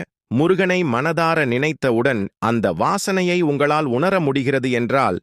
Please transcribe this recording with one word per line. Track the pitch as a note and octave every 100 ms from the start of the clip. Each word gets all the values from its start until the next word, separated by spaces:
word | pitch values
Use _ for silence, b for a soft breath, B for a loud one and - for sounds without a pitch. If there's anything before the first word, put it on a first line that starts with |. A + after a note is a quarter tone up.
| E3+ _ -
முருகனை | A2+ E3 F#3+ F#3+ F3+
மனதார | E3+ A#2 D3+ D#3+ E3 E3 C#3
நினைத்தவுடன் | B2 D3 D3 C3+ A#2 B2+ A#2 G2 -
அந்த | A2 A#2 G2+
வாசனையை | E2+ B2+ G3 - F#3+ F3+ F3+
உங்களால் | E3 C#3+ C#3+ D3+ D3+
உணர | A#2+ F3 F#3+
முடிகிறது | D3 C3+ B2+ C3+ B2+
என்றால் | A#2+ A#2 C3+ A#2 F#2